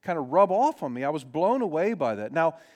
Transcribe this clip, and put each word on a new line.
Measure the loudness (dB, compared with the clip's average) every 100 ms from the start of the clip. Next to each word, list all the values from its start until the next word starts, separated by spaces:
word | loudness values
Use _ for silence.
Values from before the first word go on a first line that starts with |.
kind | -6 -4
of | 0
rub | 4 4
off | 4 0 0
on | -8
me. | -4 -4
I |
was | -4
blown | -6 -2 0 0
away | 0 0 -2
by | 0 -2 -2
that. | -4
Now, | 0 0 -2 -18